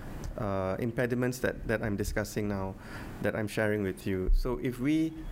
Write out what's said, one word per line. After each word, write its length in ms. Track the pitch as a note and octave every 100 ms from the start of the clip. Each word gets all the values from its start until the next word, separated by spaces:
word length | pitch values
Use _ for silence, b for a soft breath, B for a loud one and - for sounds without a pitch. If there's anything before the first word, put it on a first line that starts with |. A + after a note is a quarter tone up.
| B B B -
uh, 360 | G#2 G2 F#2+ F#2
impediments 580 | A#2+ A#2 B2 B2 B2 B2+
that, 280 | G2+ - -
that 160 | A2
I'm 120 | A#2 G2+
discussing 520 | G2+ - G2+ A2 G#2
now, 260 | G2 F#2+ F#2+ B B B B
that 140 | G#2 F#2+
I'm 120 | G#2+
sharing 360 | - G#2+ G#2+
with 240 | F#2+ F#2 G2+
you. 240 | F#2 F#2+
So 260 | - B2+ A#2+
if 160 | C3 A#2
we 340 | C3+ D#3+ D#3+ - -